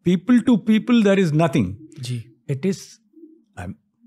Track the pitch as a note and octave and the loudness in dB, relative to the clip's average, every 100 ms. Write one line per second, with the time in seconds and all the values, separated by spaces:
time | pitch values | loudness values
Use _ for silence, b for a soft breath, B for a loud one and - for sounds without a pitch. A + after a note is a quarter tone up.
0 | F3 F3+ - B3 - A3+ - G#3+ A3 A#3+ | -2 -2 2 2 4 0 2 0 2 2
1 | G3+ G3 F3 D3+ E3+ D3+ F#2 G2 - - | 4 2 2 2 0 0 -2 -6 -16 -16
2 | B2 B2 - _ - C3+ F#3+ - - - | -10 -10 -12 _ -10 -6 -4 -6 -12 -20
3 | _ _ - _ _ - F2+ - _ _ | _ _ -20 _ _ -18 -16 -16 _ _